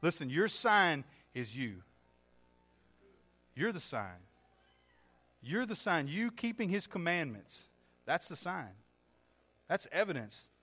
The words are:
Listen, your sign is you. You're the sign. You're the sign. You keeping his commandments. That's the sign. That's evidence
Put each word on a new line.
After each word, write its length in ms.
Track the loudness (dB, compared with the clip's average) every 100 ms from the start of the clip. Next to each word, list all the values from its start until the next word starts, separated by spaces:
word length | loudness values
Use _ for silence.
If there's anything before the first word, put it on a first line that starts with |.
Listen, 280 | 0 0 0
your 180 | 2 2
sign 560 | 2 6 8 8 4 -2 -16 _ -6
is 180 | -6
you. 300 | -4 -4 -6 -14 _ _ _ _ _ _ _ _ _ _ _ -20 -20 _ _ _ 0
You're 180 | 0
the 80 | 0
sign. 440 | -4 -4 -4 -8 -20 _ _ _ _ _ _ _ _ _ _ _
You're 220 | -4 -2 -2
the 100 | -2
sign. 320 | 0 2 2
You 240 | -2 -2
keeping 380 | -2 -4 -2 0
his 180 | 0 -2
commandments. 760 | -4 0 0 0 -6 -12 -18 -20 _ _ _ -2
That's 240 | -2 -2
the 80 | -8
sign. 340 | -6 -6 -8 -14 _ _ _ _ _ _ _ _ -2
That's 180 | -2 0
evidence 580 | 0 2 0 -4 -10 -20 _